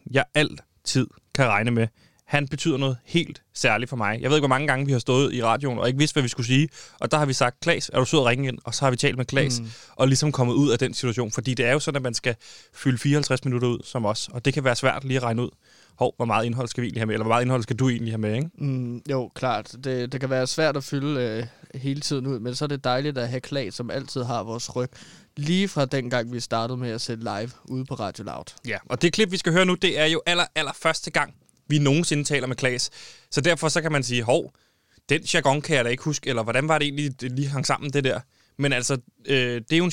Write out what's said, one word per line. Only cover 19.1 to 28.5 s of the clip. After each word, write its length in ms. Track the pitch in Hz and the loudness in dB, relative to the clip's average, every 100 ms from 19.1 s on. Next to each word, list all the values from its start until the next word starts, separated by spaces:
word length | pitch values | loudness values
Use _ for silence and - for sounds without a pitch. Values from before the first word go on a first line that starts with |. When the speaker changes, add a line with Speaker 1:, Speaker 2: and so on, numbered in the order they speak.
Speaker 2:
jo, 180 | 135 117 | -4 -4
klart. 400 | - 131 110 107 117 | -4 -2 -2 -6 -10
Det, 280 | 135 127 123 | -6 -4 -4
det 80 | 135 | -4
kan 100 | 131 | -2
være 160 | 131 127 | -2 -2
svært 300 | - 160 139 | 0 0 0
at 80 | |
fylde, 360 | 131 143 143 143 | -4 -4 -2 -2
øh, 260 | 123 110 117 - - 135 | -2 -4 -6 -12 -18 -8
hele 200 | 135 143 | -6 -4
tiden 260 | 147 143 127 | -2 -4 -2
ud, 120 | 127 | -4
men 160 | 117 | -6
så 100 | 123 | -6
er 20 | 147 | -4
det 180 | 143 | -2
dejligt 340 | 135 127 147 135 | 0 0 0 -4
at 100 | 120 | -4
have 120 | 127 | -6
Klaas, 340 | - 143 117 | -6 -6 -6
som 160 | - 120 | -8 -8
altid 320 | 135 135 135 | -6 -6 -6
har 200 | 123 117 | -4 -4
vores 340 | 110 113 - - | -4 -8 -6 -6
ryg, 120 | 123 - - - - - | -6 -8 -20 -20 -18 -8
lige 320 | 147 180 196 | 0 2 2
fra 160 | 156 | 0
dengang, 480 | 135 139 123 127 117 | 0 0 -2 -2 -2
vi 80 | 123 | -6
startede 360 | - 117 117 127 | -4 -2 -2 -4
med 120 | 123 | -6
at 100 | 110 | -6
sende 240 | - 117 | -6 -6
live 260 | 113 101 120 - | -4 -6 -6 -12
ude 200 | - 131 | -10 -8
på 100 | 131 | -6
Radio 300 | 123 101 - | -6 -6 -8
Loud. 300 | 101 64 - | -10 -10 -12